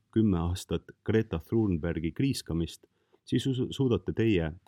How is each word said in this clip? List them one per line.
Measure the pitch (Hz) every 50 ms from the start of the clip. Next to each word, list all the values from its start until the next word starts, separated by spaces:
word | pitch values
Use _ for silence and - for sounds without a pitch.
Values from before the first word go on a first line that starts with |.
| _ _
kümme | - 113 110 104 92 85
aastat | 85 87 87 - - - 85 82 - - - _ _
Greta | - 104 110 107 - - 82
Thunbergi | - - 110 113 107 101 90 76 78 85 80 80 78 80
kriiskamist, | 73 - 135 139 - - - - 80 82 82 - - - - _ _ _ _ _ _ _ _
siis | - 127 127 -
us-, | 135 127 127 123 82
suudate | 85 - 135 123 110 92 - - 80
teie | - 113 113 101 85 82 80 85 - _